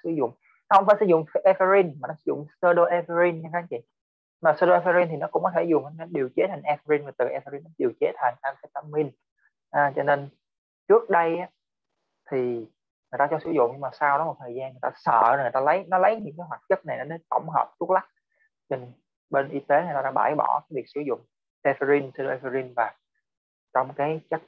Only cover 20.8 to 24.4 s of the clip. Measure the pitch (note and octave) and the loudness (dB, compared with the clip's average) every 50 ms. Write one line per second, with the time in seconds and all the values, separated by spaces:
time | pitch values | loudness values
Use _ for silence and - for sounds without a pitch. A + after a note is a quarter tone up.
20.8 | - _ - C#3+ D3 C#3 A#2 - - _ _ _ _ _ _ _ - C#3+ C3+ - | -10 _ -10 -8 -4 -4 -6 -6 -8 _ _ _ _ _ _ _ -2 -2 -2 0
21.8 | C#3 C3+ C#3+ C#3+ C#3 C3 - - C3+ C#3 C3+ B2 B2+ C3+ B2+ C3+ C3 B2+ B2 A#2+ | 2 2 2 2 0 -4 -8 -8 -6 -6 -6 -6 -6 -6 -6 -6 -6 -6 -4 -4
22.8 | A2+ - - _ _ _ _ _ _ _ _ _ _ _ _ _ _ _ - B2+ | -4 -4 -4 _ _ _ _ _ _ _ _ _ _ _ _ _ _ _ -2 -2
23.8 | B2+ C3+ C#3+ - C#3 D3+ D#3+ D#3 - - D#3+ D#3+ | -2 -2 -4 -4 -4 -4 -4 -6 -6 -8 -8 -8